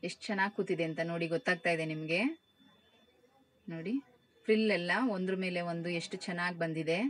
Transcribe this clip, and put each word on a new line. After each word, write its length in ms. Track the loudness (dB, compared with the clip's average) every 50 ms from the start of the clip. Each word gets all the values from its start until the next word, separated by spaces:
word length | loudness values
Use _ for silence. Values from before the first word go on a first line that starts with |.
| -6
ಎಷ್ಟ್ 200 | -6 -8 -8 -6
ಚೆನ್ನಾಗ್ 280 | -4 0 0 0 0 0
ಕೂತಿದೆ 280 | -2 0 0 2 0 0
ಅಂತ 140 | -2 0 -2 -2 -2
ನೋಡಿ, 160 | 0 -2 -2 0 -2
ಗೊತ್ತಾಗ್ತಾ 360 | -2 0 0 -2 0 2 0 2
ಇದೆ 100 | 2 0 -2
ನಿಮ್ಗೆ. 280 | -4 -4 -2 -2 0 2 2 0 -2 -2 _ _ _ _ -20 -20 _ _ _ _ _ _ _ _ _ _ _ _ _ -20 _ _ _ _ _ -10
ನೋಡಿ, 240 | -8 -6 -4 -2 -2 -2 -4 -6 -20 _ _ _ _ _ 2
frill 280 | 4 4 6 6 4 4
ಎಲ್ಲ 160 | 2 2 2 2 2 2 2 2
ಒಂದ್ರ 200 | 0 0 0 0 0 0
ಮೇಲೆ 160 | -2 0 -2 -2 -2 -2
ಒಂದು 160 | -2 -2 -2 -2 -2
ಎಷ್ಟು 180 | -4 -6 -8 -8 -6
ಚೆನ್ನಾಗ್ 320 | -6 -4 -2 -2 -2 -2 -2 -2
ಬಂದಿದೆ 360 | -2 0 -2 0 0 0 2 2 0